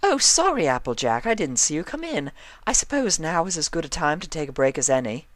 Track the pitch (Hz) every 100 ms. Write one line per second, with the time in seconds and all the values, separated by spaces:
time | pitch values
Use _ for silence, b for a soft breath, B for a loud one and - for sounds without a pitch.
0 | 403 285 - - 349 302 160 127 - 120
1 | 127 113 165 226 165 123 - 151 180 285
2 | 330 285 139 - B B - 254 - 285
3 | 254 175 160 170 165 175 147 165 160 170
4 | 156 156 - 165 147 135 135 135 135 131
5 | 123 113 -